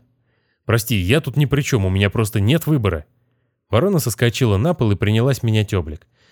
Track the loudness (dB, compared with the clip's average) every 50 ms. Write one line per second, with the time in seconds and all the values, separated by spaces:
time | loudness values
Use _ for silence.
0 | _ _ _ _ _ _ _ _ _ _ _ _ _ -2 0 0 0 0 -2 0
1 | 0 2 0 0 0 -2 0 0 0 0 0 -2 0 0 0 0 0 0 2 2
2 | 2 2 2 0 -2 -2 0 0 2 2 2 0 0 0 0 0 0 0 -2 -4
3 | -6 -10 _ _ _ _ _ _ _ _ _ _ _ _ 0 0 0 2 0 0
4 | -2 -2 -2 -2 -2 -2 0 0 0 2 2 2 0 0 0 0 0 0 0 0
5 | 0 0 0 2 2 0 0 0 -2 0 0 0 0 0 -2 -4 -4 -6 -10 -14
6 | -16 _ _ _ _ _